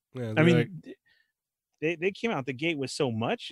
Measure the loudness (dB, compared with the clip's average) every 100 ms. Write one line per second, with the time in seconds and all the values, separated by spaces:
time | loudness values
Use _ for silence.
0 | _ -10 -2 4 6 6 4 -4 -16 -20
1 | _ _ _ _ _ _ _ _ -4 -2
2 | -4 -2 -2 -2 -4 -4 -2 -2 -4 -2
3 | -2 0 -2 -4 -6